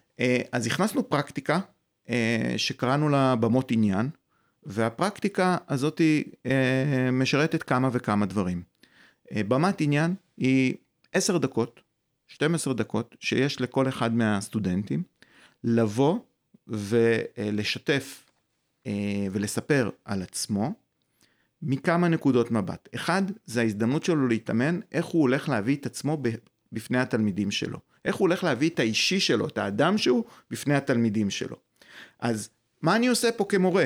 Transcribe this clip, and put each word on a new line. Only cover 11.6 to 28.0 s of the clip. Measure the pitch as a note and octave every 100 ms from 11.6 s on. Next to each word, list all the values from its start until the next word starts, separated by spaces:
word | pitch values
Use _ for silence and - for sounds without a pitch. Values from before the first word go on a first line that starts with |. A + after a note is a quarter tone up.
| A#2+ - _ _ _ _ -
שתים | - D#3 E3
עשרה | C#3
דקות, | A#2 G#2+ G#2+ A#2+ -
שיש | - A2+ C#3 C3+
לכל | B2 C#3 C3
אחד | C3 A#2
מהסטודנטים, | A#2 A2 G2+ - G#2+ F#2 F#2 G2 D3 - _ _ _ - _
לבוא | A#2+ A#2 A2 A2 C#3+ A3 - _ _ _ -
ולשתף, | A2 G2+ A#2 A#2 A2+ - - G#2 G#2 G#2 - - C#3 - - _ _ _ _ _ _ -
אה, | G2+ G2+ G2+ G2
ולספר | G2+ G#2 A#2 - C#3+ G2+ - -
על | G2
עצמו, | F2 - - G2+ B2+ - _ _ _ _ _ _ _ _
מכמה | B2 C3+ F3+ E3+ F3
נקודות | D#3+ C#3 A#2+ A2+
מבט. | A2+ F#2 - - A#2+
אחד, | - F#3 G3 G#3 -
זה | A#2
ההזדמנות | A2+ G2+ A2+ D3+
שלו | F#3 D#3 B2+
להתאמן, | A2+ - A2+ C#3+ F3 -
איך | D#3 E3+
הוא | E3
הולך | C3 C#3+ D#3+
להביא | A#2 G#2+ C#3+
את | A#2
עצמו | - C3+ D#3
ב-, | A#2+ A2+ - _ _
בפני | A2+ - B2+
התלמידים | B2 A2+ G#2+ F#2 G2+
שלו. | - - - - _